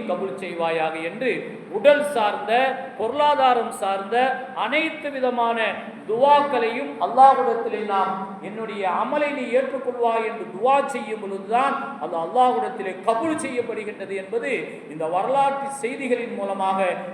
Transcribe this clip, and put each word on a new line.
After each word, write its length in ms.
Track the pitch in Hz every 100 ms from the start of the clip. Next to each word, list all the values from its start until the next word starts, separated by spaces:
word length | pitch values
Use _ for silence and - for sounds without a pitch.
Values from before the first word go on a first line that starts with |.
| -
கபூல் 280 | 180 190 -
செய்வாயாக" 520 | 185 170 165 165 156 160
என்று 280 | 165 214 254 160 - - -
உடல் 320 | 196 277 285 - 233
சார்ந்த, 360 | 208 185 208 240 262 - - -
பொருளாதாரம் 760 | 226 285 294 277 262 240 220
சார்ந்த 440 | - 196 196 208 233 262 254 - 160
அனைத்து 560 | 214 302 320 311 285
விதமான 460 | 269 254 233 233 233 208 170 - - -
துவாக்களையும் 840 | 226 285 285 285 254 226 247 285 - 208
அல்லாஹ்விடத்திலே 760 | 247 269 254 247 226 233 208 208
நாம், 260 | 196 185 190 190 -
"என்னுடைய 420 | 180 220 214 202 185
அமலை 400 | 175 240 302 285 262
நீ 60 | 233 247
ஏற்றுக்கொள்வாய்" 720 | 247 262 247 247 233 226 220
என்று 160 | 208 180 -
துவா 200 | 247 277 -
செய்யும் 360 | 247 220 214
பொழுதுதான் 540 | 196 196 196 233 277 - - -
அது 140 | 175 170
அல்லாஹ்விடத்திலே 760 | 160 247 254 226 208 - 190 185 202
கபூல் 360 | 233 330 311 269
செய்யப்படுகின்றது 720 | 247 226 214 208 202 190 196
என்பது 300 | 190 226 277 190 147 - 135
இந்த 140 | 156 160
வரலாற்று 640 | 175 220 277 277 277 277 -
செய்திகளின் 540 | 233 269 262 233 220 202
மூலமாக 440 | 196 196 190 190 185 170 -